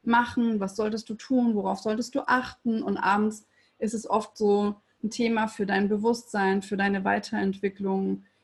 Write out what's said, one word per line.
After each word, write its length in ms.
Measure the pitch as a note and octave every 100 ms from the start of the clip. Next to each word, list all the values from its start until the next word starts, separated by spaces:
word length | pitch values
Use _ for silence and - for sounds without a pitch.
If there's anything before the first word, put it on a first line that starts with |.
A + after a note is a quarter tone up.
machen, 560 | - A#3 A#3+ - A#3 G#3+
was 180 | G3 G3
solltest 320 | G#3+ G#3+ -
du 40 |
tun, 400 | G#3+ - C4 A#3+
worauf 260 | G#3 F#3+ G3
solltest 340 | A3 G#3+ A#3+
du 120 | C#4 -
achten? 560 | B3+ B3 - A#3+ A3
Und 140 | G3 G3+
abends 500 | - G#3 G#3+ G#3+ _ _ _ _
ist 160 | A3
es 140 | A3 -
oft 300 | G#3 A3 -
so 380 | G#3 G3+ G#3 G#3 _ _
ein 80 | G#3
Thema 360 | - A#3 A3+ G#3+
für 180 | - G3
dein 220 | G3 G3+
Bewusstsein, 720 | G#3 A3 A#3 - G#3 F#3+ G3
für 140 | G3 G3
deine 280 | G3 G3
Weiterentwicklung. 1200 | F#3+ G3+ - G#3+ G3 F#3+ G3+ G3 G3 F#3+ G3 G3 - _